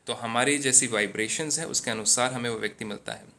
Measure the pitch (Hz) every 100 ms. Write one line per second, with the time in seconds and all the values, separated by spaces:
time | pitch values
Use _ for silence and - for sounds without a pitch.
0 | - 113 117 117 131 143 135 123 123 107
1 | 104 104 110 - 156 151 165 - - 110
2 | 104 - 123 127 120 113 107 - 110 101
3 | - 113 -